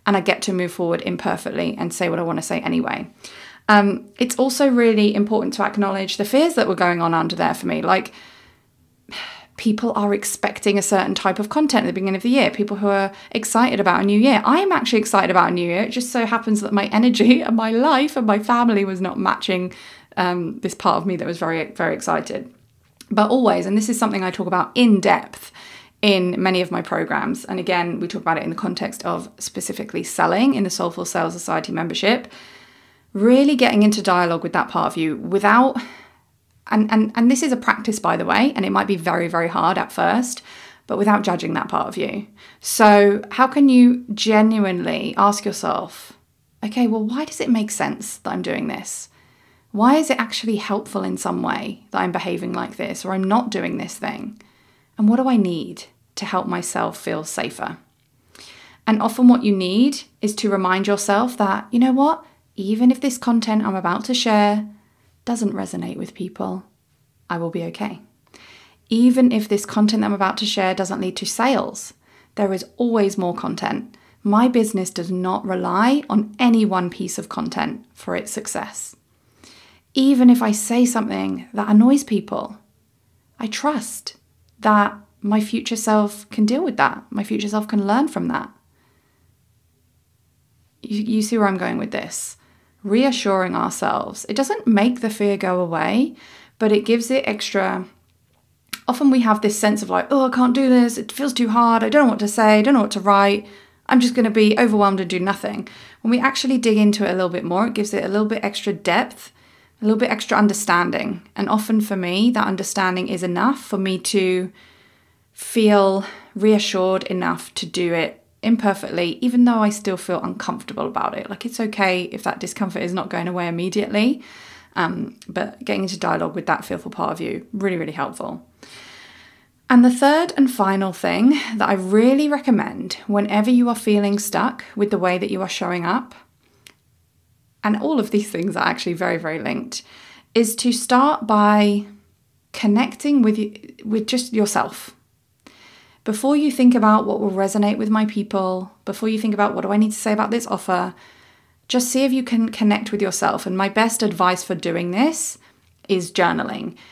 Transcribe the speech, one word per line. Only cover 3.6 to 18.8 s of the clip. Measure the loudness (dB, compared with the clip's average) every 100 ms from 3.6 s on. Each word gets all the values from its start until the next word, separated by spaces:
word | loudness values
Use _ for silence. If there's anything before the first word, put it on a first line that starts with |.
| 2
Um, | 4 4 0 -6 -4
it's | -2 0
also | 0 2 2
really | 4 4 4 4 2
important | 0 0 -2 -2
to |
acknowledge | -2 0 -2 -2 -4 -4
the | 0
fears | 2 2 2
that | 0
were | 2
going | 0 2
on | 0 0
under | -2 -2
there | -2 -2
for | -4
me. | -2
Like, | 0 0 -2 -14 -20 -20 _ _ _ _ _ _ -18 -16 -16 -18 -20 -4
people | -2 0 -2 -2
are | 0
expecting | -2 -4 -4 -4 -2 0 0
a |
certain | 2 0 0
type | 0 0 -2
of | -2
content | 0 2 2 0
at |
the |
beginning | -2 -2 -2
of |
the | 2
year, | 2 2
people | 0 -4 -2
who | 0
are | 2 0 -6 -8
excited | -6 -2 2 2 2
about | 2 2
a | 4
new | 4
year. | 6 4
I | 4 2
am | 2
actually | 0 2 0
excited | 2 2 4
about | 4 4
a |
new | 2 0
year. | -2
It | -2
just | -4 -4
so | -2 -2
happens | -2 0 -2
that | 0
my | -2 0
energy | 4 4 6 6 6
<laughs> |
and | 4 0
my | 0
life | 2 2 2 2 0
and | 0
my | 0
family | 2 2 4 2